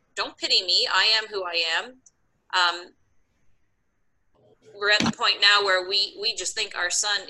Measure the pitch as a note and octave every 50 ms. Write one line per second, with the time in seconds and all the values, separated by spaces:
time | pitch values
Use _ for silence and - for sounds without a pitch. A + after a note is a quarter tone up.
0 | _ _ _ - G#3 C#4+ - - - D#4+ B3+ A3 F#3+ F3+ F3+ G3 A#3+ - - F#3
1 | G3 G#3+ A3 A3 G#3+ G#3+ G#3 G3 F#3 F3 E3+ E3+ E3 E3 E3 F3 A3+ B3 C4 -
2 | _ _ _ _ _ _ _ _ _ _ - F#3 F3+ F3 E3+ F3 F3+ - _ _
3 | _ _ _ _ _ _ _ _ _ _ _ _ _ _ _ _ _ _ _ _
4 | _ _ _ _ _ _ _ _ _ _ _ _ _ - G#3 G3+ G3+ G#3 G#3 G#3+
5 | A3 A3+ A3+ A#3 A#3+ G#3 G#3 G#3 G#3 G3+ G#3 G3+ G3+ G3 F#3 F#3 F3+ F#3 G3 G3
6 | G3+ F#3+ - G3 G#3 A#3 G#3+ F#3+ F#3 - - A3 G#3+ G3+ - - F3 F3+ - -
7 | G#3+ G#3 G3+ G3 F#3+